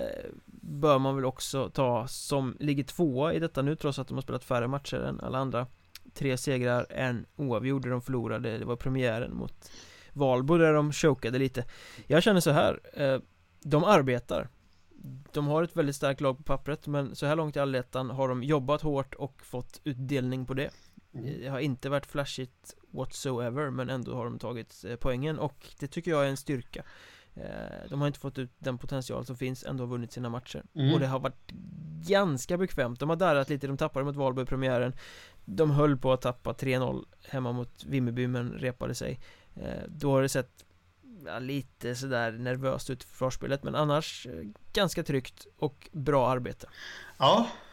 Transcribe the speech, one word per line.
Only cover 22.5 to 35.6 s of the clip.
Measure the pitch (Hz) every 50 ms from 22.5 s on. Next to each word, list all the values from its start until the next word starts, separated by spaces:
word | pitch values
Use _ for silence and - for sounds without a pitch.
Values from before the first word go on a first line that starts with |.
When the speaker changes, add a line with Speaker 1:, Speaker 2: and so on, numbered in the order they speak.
| - _ _ - - - - _
Speaker 1:
whatsoever, | - - 131 - - - - 139 131 117 123 120 117 139 151 143
men | 127 127 127 123
ändå | 131 131 113 - 120
har | 127 117
de | 120 117 113
tagit, | - 107 123 117 113 - - - - 92
eh, | 120
poängen, | 117 - 139 127 123 139 156 156 -
och | - 143 - - - - - -
det | - 139
tycker | - 180 165 180
jag | 165 147 139
är | 135
en | 135 135
styrka. | - - 147 127 113 - - - - - - - - - - - - _ -
Eh, | - - 50 50 52 55 50 50 50 - -
de | 135 139
har | 147 147
inte | 143 -
fått | - 139 - -
ut | 131 123 - _
den | - 135 127 120
potential | - - 143 135 127 - - 123 127
som | 123 131 120
finns, | 131 127 131 131 -
ändå | - 135 131 123
har | 120
vunnit | 123 123 117 113
sina | - 131 123 120
matcher. | 117 123 - - - - - - _
Speaker 2:
Mm. | 165 135 131 160
Speaker 1:
Och | 147
det | 135 131
har | 135 131
varit | 135 135 - - - - - - - - - - 156 156 156 156 160 165
ganska | 196 196 202 185 143 123 - - 180 175
bekvämt. | 190 180 - - 131 120 120 117
De | 139 151
har | 165
darrat | 165 190 180 151 143 135 -
lite, | 151 135 143 135
de | 139 135
tappade | 160 156 - 135 135
mot | 143 143
Valbo | 143 139 135 127 131
i | 127
premiären. | 120 135 131 135 131 127 123 123 123 127 - - - - - - - - - -
De | - - -